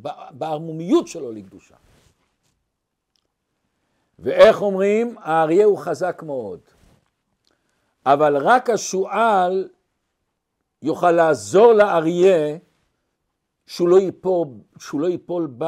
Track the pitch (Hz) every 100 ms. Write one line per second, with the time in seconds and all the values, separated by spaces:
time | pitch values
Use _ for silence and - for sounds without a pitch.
0 | 131 147 - 123 156 151 165 160 170 339
1 | - 170 127 110 95 92 _ _ _ _
2 | _ _ _ _ _ _ _ _ _ _
3 | _ _ _ _ _ _ _ _ _ _
4 | _ _ - - 202 - 202 190 202 214
5 | 240 226 156 160 156 175 214 175 156 143
6 | 180 170 160 135 104 87 _ _ _ _
7 | _ _ _ _ _ _ _ _ _ _
8 | 131 143 151 139 156 247 233 214 - 190
9 | 190 196 226 196 180 190 185 _ _ _
10 | _ _ _ _ _ _ _ _ 135 165
11 | 175 170 160 135 101 170 233 214 202 175
12 | 160 175 185 175 151 156 _ _ _ _
13 | _ _ _ _ _ _ _ - 175 185
14 | 185 - 185 180 156 110 _ _ - 143
15 | 175 170 - 175 160 117